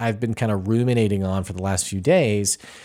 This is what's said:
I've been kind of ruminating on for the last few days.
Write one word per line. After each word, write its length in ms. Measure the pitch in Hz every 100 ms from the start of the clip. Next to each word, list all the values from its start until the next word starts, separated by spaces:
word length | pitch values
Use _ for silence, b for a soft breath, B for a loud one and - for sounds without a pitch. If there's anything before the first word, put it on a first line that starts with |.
I've 200 | 117 107
been 140 | 117
kind 160 | 107 113
of 180 | 101 95
ruminating 560 | 113 123 120 107 101
on 200 | 95 95
for 80 | 92
the 100 | 92
last 240 | 95 92 -
few 140 | 95
days. 560 | 113 185 127 104 101 - B B